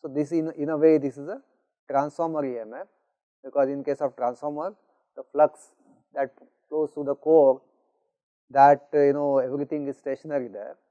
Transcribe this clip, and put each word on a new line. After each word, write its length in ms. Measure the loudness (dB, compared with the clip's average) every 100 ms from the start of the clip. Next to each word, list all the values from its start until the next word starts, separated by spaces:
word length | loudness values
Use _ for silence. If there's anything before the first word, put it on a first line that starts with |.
So, 80 | -8
this 240 | -6 -4
in, 200 | -4 -4 -6
in 140 | -6
a 60 | 2
way 220 | 4 4
this 180 | 0 -8
is 120 | -14
a 120 | -16 _ _ _ _ _
transformer 540 | -4 -4 -4 -6 -4
E 140 | -6 -8
M 140 | -12 -16
F, 80 | -18 _ _ _ _ _
because 240 | -6 -2 0
in 160 | -2
case 160 | -6 -4
of 160 | -6 -4
transformer 580 | -6 -6 -10 -8 -10 -12 _ _ _ -20
the 60 | -10
flux 360 | 2 2 2 _ _ _ _ _
that 160 | -8 -8 _ _ _ _
flows 220 | -6 -6
through 120 | -6
the 100 | -8
core, 460 | -6 4 6 6 4 _ _ _ _ _ _ _ _ _
that, 380 | 4 6 6 _
uh, 60 | 2
you 100 | 2
know, 240 | 2 0 0
everything 500 | -2 -6 -6 -6 -8
is 120 | -10
stationary 500 | -10 -10 -6 -8 -8
there. 280 | -12 -16 -18 _